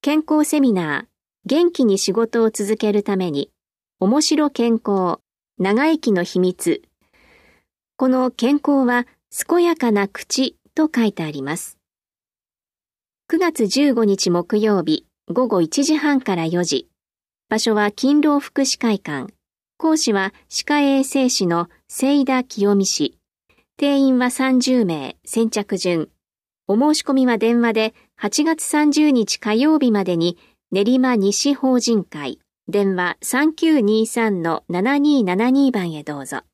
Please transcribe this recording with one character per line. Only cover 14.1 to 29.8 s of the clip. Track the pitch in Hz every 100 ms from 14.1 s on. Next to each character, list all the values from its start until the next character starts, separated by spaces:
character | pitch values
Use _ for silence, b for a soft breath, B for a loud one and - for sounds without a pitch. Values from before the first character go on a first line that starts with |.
| 196 185
木 | 175 175 208
曜 | 214 196
日、 | 160 156 _ _ -
午 | 185 254
後 | 196
一 | 160 -
時 | 277 311
半 | 294 277
か | 254 180
ら | 165
四 | 175
時。 | 175 135 - _ _ _ _ _ _
場 | 220
所 | 233 214
は | 208
勤 | 208 262 294
労 | 302 285
福 | - -
祉 | 269 -
会 | 240 202
館。 | - 143 208 _ _ _ _ _
講 | 320 311
師 | 254
は | 196 190 b b
歯 | - -
科 | 294
衛 | 277 269
生 | 269 269 254
士 | - 185
の | 170 170 b _
清 | - 262 285 269
田 | 254
清 | 254 - 202 202
美 | 190
氏。 | - 147 _ _ _ _ _ _ -
定 | 285 277
員 | 269 254
は | 247
三 | 247 262 254
十 | 254 254 196
名、 | 160 131 - -
先 | 226 226
着 | 214 202 185
順。 | 180 170 151 _ _ _ _ _ -
お | 208
申 | 294 302
し |
込 | -
み | 269 254
は | 226
電 | 226 240
話 | 233
で、 | 220 220 b b _
八 | 208 -
月 | 302 320
三 | - 302 302
十 | 294 302
日 | 254 208 -
火 | 214
曜 | 220 294
日 | 311